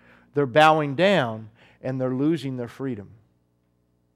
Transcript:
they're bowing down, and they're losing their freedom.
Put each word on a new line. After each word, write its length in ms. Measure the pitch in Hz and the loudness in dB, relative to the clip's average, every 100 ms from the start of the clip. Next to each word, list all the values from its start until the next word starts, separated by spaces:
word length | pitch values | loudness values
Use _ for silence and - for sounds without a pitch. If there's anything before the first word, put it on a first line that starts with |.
| _ - _ | _ -20 _
they're 120 | 143 139 | -4 0
bowing 500 | 151 156 156 147 135 | 6 6 6 0 0
down, 540 | 185 185 120 110 110 _ _ _ | 2 2 0 -4 -14 _ _ _
and 180 | 135 131 | -10 -6
they're 140 | 127 | -4
losing 440 | 127 147 165 135 127 | -2 -2 -2 -4 -8
their 100 | 117 | -10
freedom. 420 | - 135 107 95 98 _ _ _ _ _ _ _ _ _ | -10 -10 -10 -12 -20 _ _ _ _ _ _ _ _ _